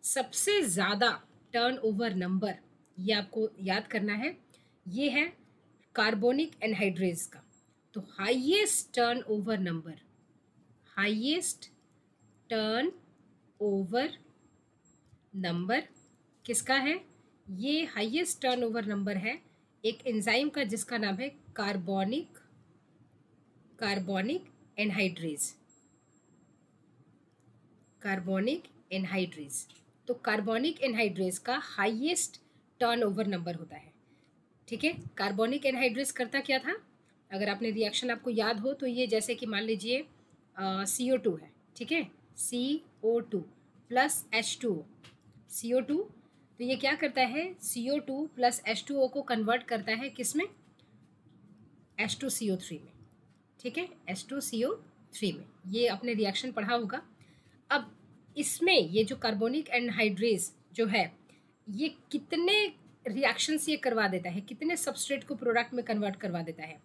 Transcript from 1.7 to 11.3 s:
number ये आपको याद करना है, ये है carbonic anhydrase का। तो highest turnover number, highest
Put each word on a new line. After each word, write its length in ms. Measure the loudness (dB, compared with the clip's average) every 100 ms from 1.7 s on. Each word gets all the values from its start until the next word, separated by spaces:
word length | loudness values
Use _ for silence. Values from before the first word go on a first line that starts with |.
| 2 0 0 0 0
number 380 | 0 0 0 -4 -12 _ _ -8
ये 160 | 0
आपको 360 | 0 0 -2 -4 -4
याद 240 | -2 -2 0
करना 280 | -2 -2
है, 220 | -2 -4 -6 _ -20 _ _ -10
ये 240 | 0 2
है 220 | 2 0 -4 -20 _ _ _ _
carbonic 680 | 0 2 4 4 4 0 -2
anhydrase 640 | -2 0 0 2 0 0 -4
का। 160 | -8 -20 _ _ _ _
तो 60 | -12 -12
highest 840 | -6 0 2 4 4 4 2 0 2
turnover 600 | 2 2 0 -2 0 0
number, 400 | 0 -2 -6 -16 -18 _ _ _ _ _ _ _ _ -2
highest 760 | 0 2 2